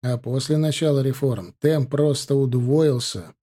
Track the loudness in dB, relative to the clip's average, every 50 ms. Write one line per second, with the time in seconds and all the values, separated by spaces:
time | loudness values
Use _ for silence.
0 | -2 -4 -4 -4 -4 -4 -4 -4 -2 0 0 0 2 0 0 0 0 2 2 2
1 | 2 0 -2 0 0 -2 -2 -2 -6 -12 -14 _ 0 2 2 2 0 0 0 0
2 | 2 2 0 -2 -2 -2 0 0 0 2 0 0 0 2 2 4 4 2 2 0
3 | -4 -6 -8 -10 -12 -14 -20 _